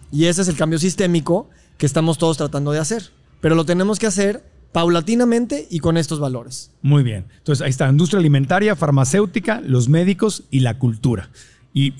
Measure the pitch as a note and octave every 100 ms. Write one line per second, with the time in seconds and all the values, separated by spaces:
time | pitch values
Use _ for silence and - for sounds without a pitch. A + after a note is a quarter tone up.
0 | - D3 E3+ F3 F#3 D3 D#3 D#3+ F#3 -
1 | F#3 E3+ D#3 F3+ - _ _ - D3 D#3+
2 | D#3+ D#3 E3 D3+ D3 C#3+ C#3+ D3+ D#3 A3+
3 | - _ _ _ D#3+ E3 D#3 F3 G3 G#3+
4 | A3 F#3 G3+ A#3+ - _ _ E3+ E3+ E3+
5 | D#3+ A#3 A#3+ A#3 A#3+ C#4+ - E3+ E3 E3
6 | D3+ D#3 C#3 B2 B2+ - - _ C#3 D3
7 | A#2+ G2+ - - - C3+ D3 B2+ C3+ C#3+
8 | F3 G3+ D#3+ C#3 C#3 F3+ G#3 F3+ D3+ C#3
9 | C3 G3 G#3+ A3+ A3 G#3+ G#3+ B2+ A#2+ D#3+
10 | F3+ F#3+ G#3+ - - C3+ B2+ C3 B2+ A2
11 | B2 A2+ - - - _ _ D3+ C#3